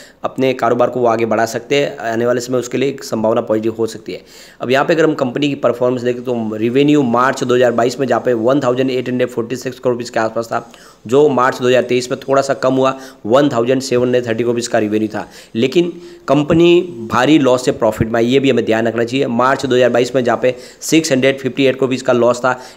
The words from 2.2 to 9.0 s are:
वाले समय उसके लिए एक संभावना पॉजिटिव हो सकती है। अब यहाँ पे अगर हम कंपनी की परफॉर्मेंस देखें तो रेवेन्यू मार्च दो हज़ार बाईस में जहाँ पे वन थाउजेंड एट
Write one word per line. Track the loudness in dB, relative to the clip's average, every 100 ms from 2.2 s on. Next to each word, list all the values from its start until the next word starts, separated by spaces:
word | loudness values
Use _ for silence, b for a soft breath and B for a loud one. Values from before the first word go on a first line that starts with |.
| 0
वाले | -2
समय | -2 -4
उसके | -4 -4
लिए | -4
एक | -4
संभावना | -8 -4 0 0
पॉजिटिव | 0 -2 -2 -2
हो | -4
सकती | -6 -14
है। | -14 -16 B B B
अब | -2
यहाँ | 0
पे | 2
अगर | 2
हम | 2 2
कंपनी | -2 -2 -2
की | 0
परफॉर्मेंस | -2 0 -2 0
देखें | -2 -4
तो | -4 -4 -4 -2
रेवेन्यू | 0 2 4 4
मार्च | 2 2 2 0
दो | 0
हज़ार | 2 2
बाईस | 2 0 -2
में | -2
जहाँ | 0
पे | 0
वन | 0 2 0
थाउजेंड | 0 0 -2
एट | -2